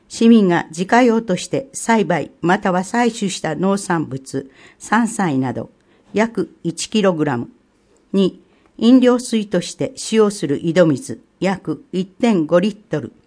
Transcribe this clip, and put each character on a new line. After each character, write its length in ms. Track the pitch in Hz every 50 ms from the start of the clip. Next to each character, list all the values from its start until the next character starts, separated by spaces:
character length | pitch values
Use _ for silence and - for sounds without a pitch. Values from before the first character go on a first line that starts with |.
| _ -
市 200 | - - 226 226
民 180 | 233 226 202
が 200 | 180 175 165 - -
自 180 | 156 156 185
家 160 | 185 - 233 254
用 200 | 240 220 226 226
と 140 | 226 180
し 120 | 175 - -
て 200 | - 139 - - -
栽 320 | - - - 233 226 202
培 260 | 151 175 160 - - - _
ま 180 | - 170 - 208
た 120 | 202 202
は 100 | 180 180
採 380 | 190 - - 240 247 233 226 233
取 120 | - 196
し 100 | 180 -
た 160 | - 156 156
農 200 | - 170 190 196
産 300 | 196 196 - 180 165 151
物、 440 | 120 131 135 - - - 135 135 - _ _ - - - _
山 300 | - - - 220 240 214
菜 300 | - - 202 175 143 131
な 140 | 131 131 117
ど、 180 | - - - _ _ _ _ _ _ _ _ -
約 420 | 190 214 233 226 - 170 - - _ -
一 260 | 170 165 - - -
キ 140 | - 214 208
ロ 120 | 196 180
グ 100 | 156 151
ラ 120 | 147 135
ム。 120 | 117 117 - - _ _ _ _ _ _ _ _ _ _ _ -
二、 280 | 196 196 180 - - _ _ _ _ _ _ _ -
飲 220 | 220 226 254 262
料 180 | 240 247 247 247
水 300 | 247 - - 220 208 208
と 120 | - 175
し 140 | 175 - -
て 180 | - 147 131 -
使 200 | - - - -
用 140 | 220 214 208
す 160 | 202 - -
る 140 | 147 143 127 -
井 100 | 170 165
戸 120 | 180 180
水、 340 | 165 147 123 - - 117 - - _ _ -
約 440 | - 185 196 185 - - 156 - - _ -
一 140 | 180 190
点 400 | 190 - - - 233 226 180 156
五 140 | 147 170 175
リ 100 | 180 214
ッ 40 | 202
ト 260 | - - - - 151
ル。 120 | 120 107 - _ _